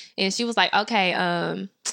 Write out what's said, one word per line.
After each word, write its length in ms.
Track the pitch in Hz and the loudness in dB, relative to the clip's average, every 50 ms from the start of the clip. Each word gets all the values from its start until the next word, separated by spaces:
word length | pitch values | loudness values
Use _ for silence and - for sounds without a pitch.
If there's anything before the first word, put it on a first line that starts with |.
| - - - - | -14 -16 -4 -2
And 160 | 190 190 190 | -2 -2 0
she 100 | - 240 | -2 -4
was 140 | 233 226 202 | -2 2 2
like, 160 | 180 - - | 2 4 4
"Okay, 400 | 196 214 - 233 208 190 180 - | 0 0 2 2 2 2 2 2
um, 560 | 180 180 175 175 170 170 170 170 190 190 196 _ _ - - | 0 0 0 0 0 0 -2 -4 -6 -8 -10 _ _ -10 -10